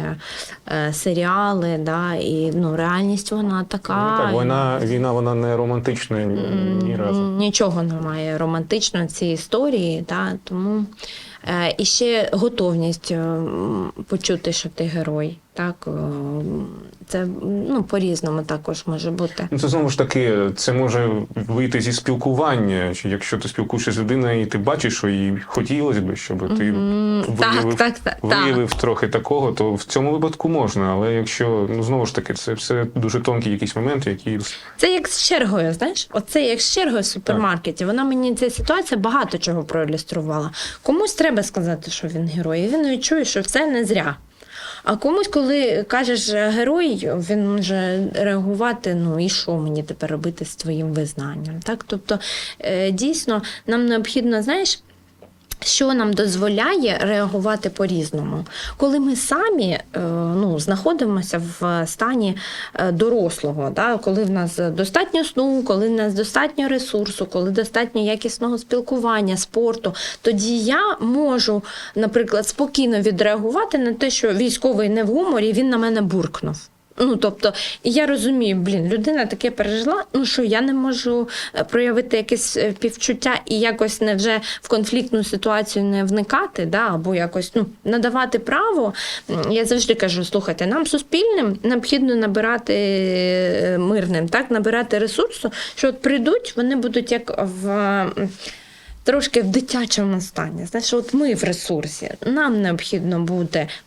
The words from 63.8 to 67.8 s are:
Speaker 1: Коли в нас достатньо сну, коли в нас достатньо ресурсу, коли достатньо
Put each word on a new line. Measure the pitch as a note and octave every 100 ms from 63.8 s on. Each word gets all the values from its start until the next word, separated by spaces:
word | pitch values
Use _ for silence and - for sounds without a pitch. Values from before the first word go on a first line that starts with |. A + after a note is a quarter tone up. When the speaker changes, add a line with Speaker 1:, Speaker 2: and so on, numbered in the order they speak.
| A3+ A3
Speaker 1:
Коли | G3+ G3
в | G3
нас | F#3+ F3 - F3
достатньо | E3 G3 E4+ F#4 E4
сну, | D#4 B3 C4+ C4
коли | B3 G3 A3+
в |
нас | A3+ G#3+
достатньо | G3 G#3+ C4+ D4 D4+ C4+
ресурсу, | C4 C4 G#3 G3+ - F#3
коли | F#3 F#3
достатньо | G3 A3 A#3